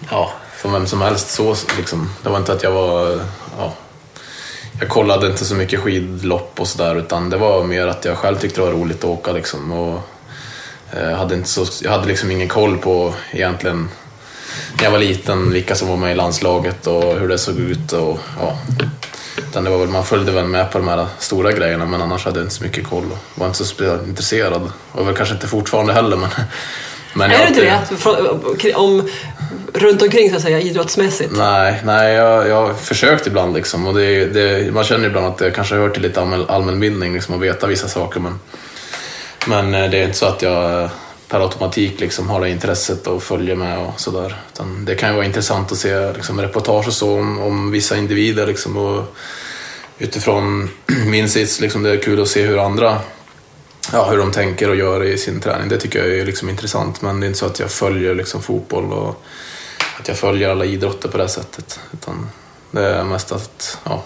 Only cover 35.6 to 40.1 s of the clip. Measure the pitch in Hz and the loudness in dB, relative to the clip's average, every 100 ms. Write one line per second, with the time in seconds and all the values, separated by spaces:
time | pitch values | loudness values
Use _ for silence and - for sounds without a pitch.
35.6 | 101 104 104 101 90 90 92 92 87 98 | 0 2 2 2 0 0 0 0 2 2
36.6 | 95 95 104 101 90 90 90 90 92 82 | 2 2 0 0 -2 -2 -2 0 0 0
37.6 | 101 92 - 90 85 107 87 95 - - | 0 0 -2 -2 -2 -2 -4 -6 -12 -18
38.6 | - - - - - - - - - 104 | -18 -16 -14 -12 -12 -12 -12 -6 0 2
39.6 | 98 98 95 98 95 | 2 2 2 2 2